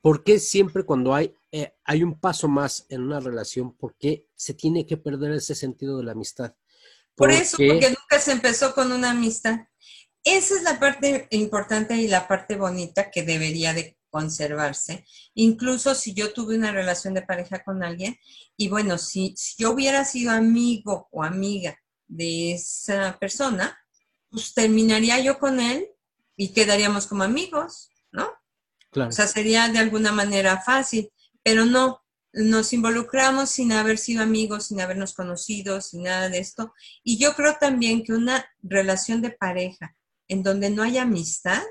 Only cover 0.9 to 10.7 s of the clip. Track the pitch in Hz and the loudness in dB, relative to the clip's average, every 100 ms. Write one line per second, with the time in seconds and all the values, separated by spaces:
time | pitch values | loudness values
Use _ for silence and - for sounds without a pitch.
0.9 | 139 127 139 160 _ _ 156 143 _ - | 0 2 2 0 _ _ -8 -8 _ -2
1.9 | 151 175 156 185 165 156 143 139 - _ | 0 0 0 -4 0 0 0 0 -6 _
2.9 | 131 127 147 127 117 104 - 123 - 117 | -8 -6 -6 -6 -8 -8 -8 -8 -10 -14
3.9 | _ 143 151 _ _ - 147 160 170 160 | _ -4 -4 _ _ -12 -4 -2 -2 -2
4.9 | 156 156 139 147 151 - 143 135 123 135 | -6 -6 -6 -4 -4 -4 -6 -8 -8 -8
5.9 | 135 117 110 104 - 120 _ _ _ _ | -6 -6 -8 -10 -10 -12 _ _ _ _
6.9 | _ _ - 135 139 359 - 143 160 262 | _ _ 4 6 6 2 4 6 6 4
7.9 | 254 - 294 294 262 247 233 269 269 254 | 2 2 2 4 2 2 2 0 2 0
8.9 | 247 247 240 226 226 226 226 - _ - | 0 0 2 0 0 -2 -2 -6 _ -20
9.9 | - _ _ - 381 - 392 339 | -20 _ _ 2 2 2 0 0